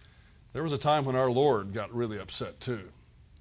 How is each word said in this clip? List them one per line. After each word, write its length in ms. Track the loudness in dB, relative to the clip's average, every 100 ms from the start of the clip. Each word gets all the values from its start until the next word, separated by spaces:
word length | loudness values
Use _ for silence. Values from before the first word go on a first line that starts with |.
| -20 -20 -20 -20 -14
There 100 | -6
was 80 | -4
a 60 | 0
time 260 | 2 2
when 100 | 2
our 160 | 2 4
Lord 420 | 4 4 4 0
got 220 | -6 -6
really 240 | -4 -4 -6
upset 420 | -8 -8 -8 -10
too. 280 | -8 -6 -8 -20 -20 -20 -20 -14